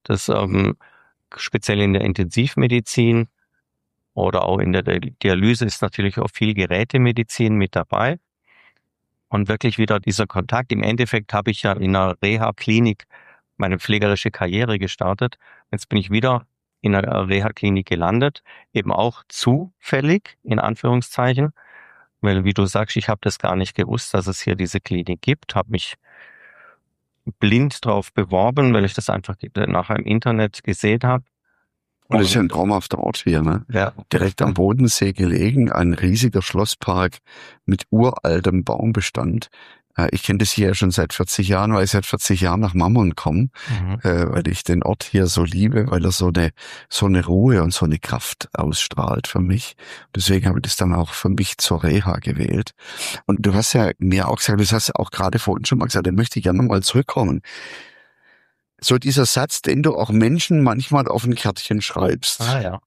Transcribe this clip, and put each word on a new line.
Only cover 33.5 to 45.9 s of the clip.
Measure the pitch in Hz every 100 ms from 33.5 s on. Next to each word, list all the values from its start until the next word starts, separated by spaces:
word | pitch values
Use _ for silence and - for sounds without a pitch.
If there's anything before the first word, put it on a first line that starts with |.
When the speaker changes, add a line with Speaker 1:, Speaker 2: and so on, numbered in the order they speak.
| 95 -
Speaker 1:
Ja. | 110 98 - -
Speaker 2:
Direkt | - 95 -
am | -
Bodensee | 92 95 120 123 - 101
gelegen, | 95 90 90 95 135 120
ein | - 85
riesiger | 85 90 107 123 101
Schlosspark | - 95 104 - - 90 92 - _ - - - -
mit | 98 -
uraltem | 110 123 - - 82 92 92
Baumbestand. | - 57 113 107 - - 165 117 - - - - _ -
Äh, | 85
ich | -
kenn | - 98
das | 107
hier | - 98
ja | 92
schon | 95
seit | 90 85
vierzig | - 92 - 95
Jahren, | 95 104
weil | 107 98
ich |
seit | 104 -
vierzig | - - 95
Jahren | 92 90
nach | 107 87
Mammern | 87 117 95 78
komm, | 80 80 131 - -
Speaker 1:
Mhm. | 101 90 104
Speaker 2:
äh, | 95 87 85
weil | - 85
ich | 92
den | - 87
Ort | - 107
hier | - 101 90
so | -
liebe, | 85 90 107 117
weil | 127